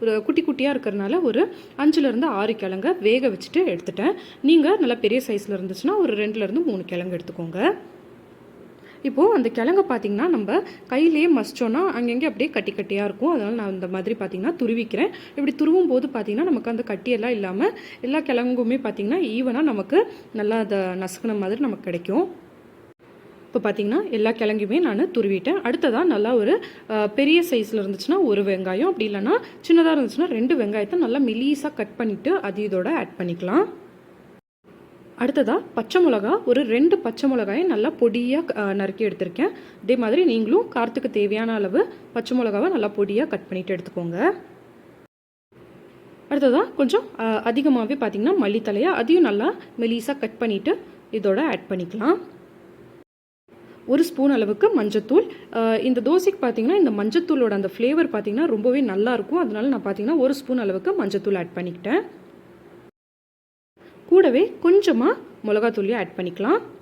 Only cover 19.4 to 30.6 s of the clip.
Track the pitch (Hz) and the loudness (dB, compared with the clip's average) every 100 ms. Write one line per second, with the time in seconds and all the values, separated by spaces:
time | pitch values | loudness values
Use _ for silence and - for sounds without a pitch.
19.4 | 254 262 311 214 190 339 - - - 220 | -2 0 0 0 0 2 2 -4 -12 -4
20.4 | 208 226 214 196 185 180 185 - 226 208 | -2 0 0 -2 -2 -4 -8 -6 -4 -2
21.4 | 190 233 269 190 185 170 175 233 370 - | -2 -2 -2 -4 -6 -6 -2 0 -2 -4
22.4 | - - - - - _ - - - - | -20 -20 -20 -20 -20 _ -20 -20 -20 -20
23.4 | - 240 208 208 202 294 415 226 214 226 | -6 -4 -2 -2 -2 -2 -2 -2 0 0
24.4 | 214 214 202 277 320 208 359 240 202 190 | -2 -2 -2 0 0 0 -2 0 0 0
25.4 | 220 370 233 - 285 226 359 220 214 247 | -2 -2 -2 0 0 2 2 2 2 2
26.4 | 208 427 - - - 214 208 208 285 339 | 2 0 -2 -16 -6 -2 0 2 4 4
27.4 | 339 240 208 220 196 190 - 370 294 202 | 2 -2 -2 -4 -4 -4 -2 2 2 2
28.4 | 202 190 190 185 339 339 220 202 214 466 | 0 0 -2 0 0 0 -2 -2 0 0
29.4 | - - - 339 320 302 240 - 349 226 | -2 -8 4 6 6 4 0 0 -2 0
30.4 | 254 311 | 2 2